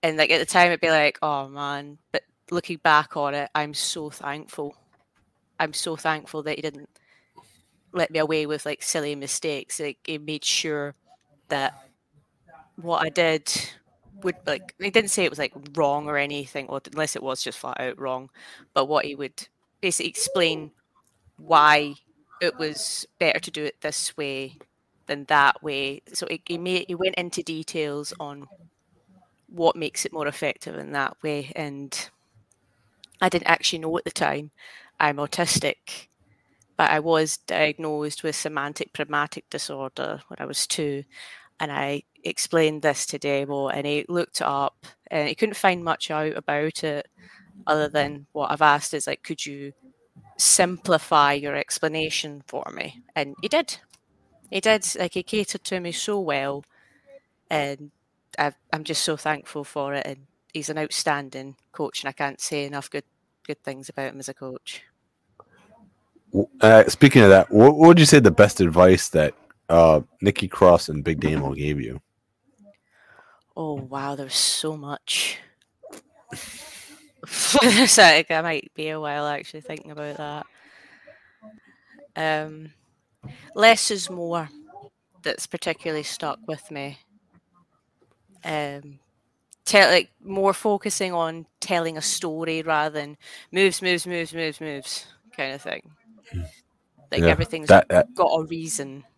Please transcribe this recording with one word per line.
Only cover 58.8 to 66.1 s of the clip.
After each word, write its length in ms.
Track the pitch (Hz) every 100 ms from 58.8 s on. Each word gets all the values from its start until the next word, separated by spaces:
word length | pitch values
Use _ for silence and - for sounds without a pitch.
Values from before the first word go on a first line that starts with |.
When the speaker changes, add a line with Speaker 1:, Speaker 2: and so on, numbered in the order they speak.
Speaker 1:
just 180 | 151 156
so 140 | - 151
thankful 480 | 156 151 - 151
for 300 | 143 151 139
it. 120 | 143 -
And 220 | 139 139 _ _
he's 160 | 160 147
an 80 | 156
outstanding 800 | 156 - - 143 139 135 135 135 _
coach, 320 | - 151 -
and 40 | 139
I 40 |
can't 280 | - 143 135
say 260 | - 147 139
enough 220 | 143 135
good, 160 | 147 - _ _ _
good 180 | - 147
things 240 | - 135 135
about 240 | - 135
him 80 | 135
as 80 | 135
a 60 |
coach. 500 | 135 131 127 - - - _ _ _ _ _ - _ _ _ _ _ _